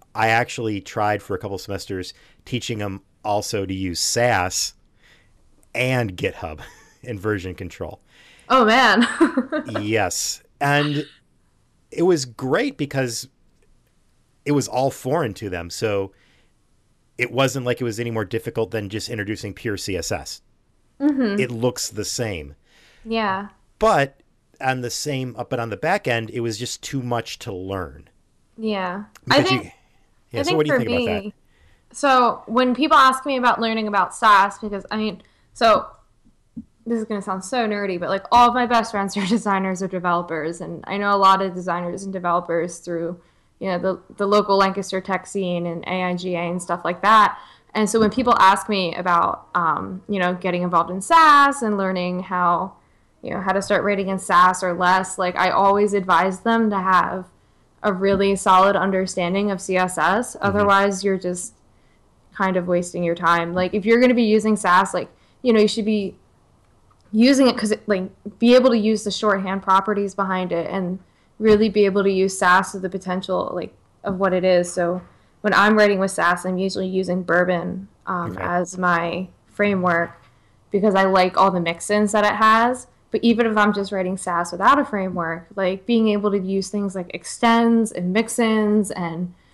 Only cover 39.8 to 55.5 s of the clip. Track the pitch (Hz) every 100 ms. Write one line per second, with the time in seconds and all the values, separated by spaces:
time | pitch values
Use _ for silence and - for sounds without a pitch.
39.8 | 190 185 180 175 175 165 156 170 165 170
40.8 | - 202 202 202 190 190 190 180 180 175
41.8 | 175 175 196 190 175 175 175 170 175 175
42.8 | - 170 165 175 _ _ _ - 190 180
43.8 | 190 180 - - 202 208 202 196 190 190
44.8 | 185 190 185 185 - 202 180 175 175 165
45.8 | - 185 185 180 185 170 170 180 180 170
46.8 | 160 175 202 220 208 - - - _ 214
47.8 | 214 226 214 254 247 - 190 202 - 202
48.8 | 175 - 180 170 170 - - 180 170 147
49.8 | 190 185 - 202 180 180 185 175 180 170
50.8 | 170 185 - 330 311 285 285 277 220 202
51.8 | 190 185 180 180 180 185 175 170 185 -
52.8 | _ _ _ _ - 175 185 190 196 196
53.8 | 196 196 190 190 - 175 180 185 185 175
54.8 | 180 185 185 - 180 - 185